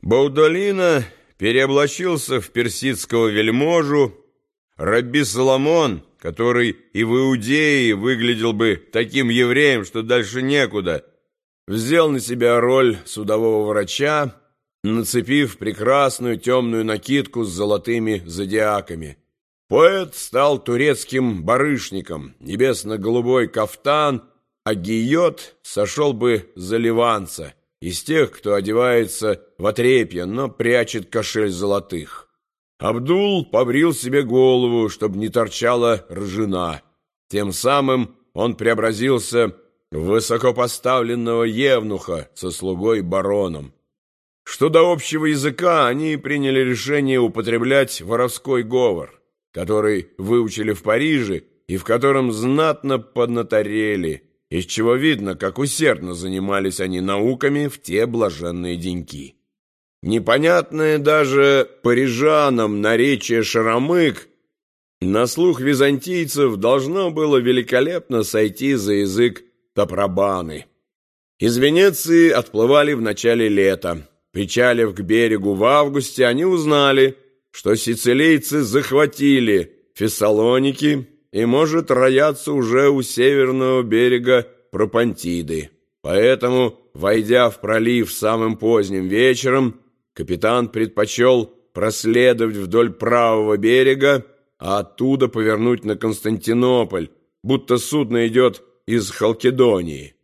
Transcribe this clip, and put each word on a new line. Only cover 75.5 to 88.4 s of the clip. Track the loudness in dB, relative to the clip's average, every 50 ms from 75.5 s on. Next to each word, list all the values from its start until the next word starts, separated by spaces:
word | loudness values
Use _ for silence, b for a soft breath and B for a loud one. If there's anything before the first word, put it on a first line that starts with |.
| 0
в | 2 2
августе, | 4 4 4 2 2 0 -4 -4 -4 0 0 2
они | 2 2 0 0
узнали, | 0 0 0 0 2 2 4 4 4 4 4 4 4 2 _ _ _ _ _ _ _
что | _ -8 -2 0 0
сицилийцы | 0 0 -4 -6 -2 0 2 2 4 4 4 4 2 0 -2 -4 -4
захватили | -2 0 0 -2 -2 2 2 2 2 2 0 0 2 4 4 4 4 4 2 2 0 -2 _ _ _ _ _
Фессалоники | -4 -4 -4 -2 0 0 2 2 4 4 2 2 2 2 0 -2 0 0 0 0 0 -4 -10 _ _ _ _
и, | -4 -2 0
может, | 2 2 2 2 2 0 -2 0 0
роятся | 2 2 4 4 4 4 4 2 0 -2 -6 -4 -2
уже | -2 0 2 2 4 4 4
у | 4 2
северного | 0 -4 -2 2 4 4 4 4 2 2 2 0 0 2 2 0
берега | 0 2 2 4 4 4 4 2 4 4 2 2 2 -2 -14 _ _ _
Пропонтиды. | -2 -2 -2 0 2 0 0 0 -2 -6 -6 -4 -4 -4 -4 -6 -6 -8 -8 -10 _ _ _ _ _ _
Поэтому, | _ -2 0 4 4 4 4 4 2 0 2 2 2 0 -2 _ _ _ _
войдя | -4 0 0 2 2 2 2 4 4 4 2
в | 0 -4
пролив | -6 -2 -2 0 2 2 2 0 0 -2
самым | -6 -4 -2 -2 0 0